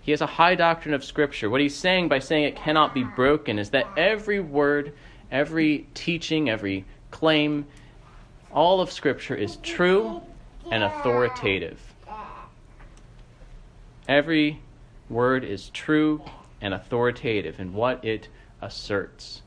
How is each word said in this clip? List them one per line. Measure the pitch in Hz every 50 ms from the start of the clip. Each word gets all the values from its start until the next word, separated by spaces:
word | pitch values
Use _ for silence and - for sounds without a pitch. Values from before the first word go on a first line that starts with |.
| -
He | -
has | 147 147
a | 160 143
high | - - 165 175 185
doctrine | 175 170 170 165 - - 156 151
of | 135 -
Scripture. | - - - 147 143 - - - 104
What | 110 135
he's | 143 143 143
saying | - - 185 185 185 175 160
by | 147 131
saying | 127 - 165 156 147
it | 139 -
cannot | - - 156 156 156 151 139 -
be | 135
broken | 127 127 113 - 127 135 147 156 - - 113 104
is | 104 -
that | - 135 - - - 147
every | 165 196 220 214 208 208 208 202
word, | 190 156 139 147 147 143 147 147 143 147 147 - - - - - - -
every | - 131 151 151 160 165 160 156 151 135 - - -
teaching, | - - - 175 160 - - 160 156 156 131
every | 110 110 101 98 98 95 98 - - - - -
claim, | - - - 160 156 151 147 151 151 147 147 143 - - - - - - - - - - - - - - - -
all | - 139 156 175 190 190
of | 180 -
Scripture | - - - 151 123 - - - 127
is | - 104 101 - - -
true | - - - 175 180 185 196 220 220 220 - - - - - - - - - - 349
and | - 110 107
authoritative. | 101 104 - - 127 120 123 123 120 120 - - 107 98 92 87 80 - - - - - - - - 214 214 214 - - - - - - - - - - - - - - - - - - - - - - - - - - - - - - - - - - - - -
Every | 135 143 147 160 165 156 151 151 151 151 - - - - - - - - - -
word | 117 117 123 127 131 131 123
is | - 101 95 - -
true | - - - - 156 151 151 156 151 151 151 - - - - - - -
and | 110 101
authoritative | 95 175 - - - 120 120 120 120 - - 131 110 101 87 80 - -
in | 98 90 90
what | 104 113 127 127 123 -
it | 110 110 104 - - - - - - - -
asserts | - 101 - - - - 104 101 90 - - - - - - - -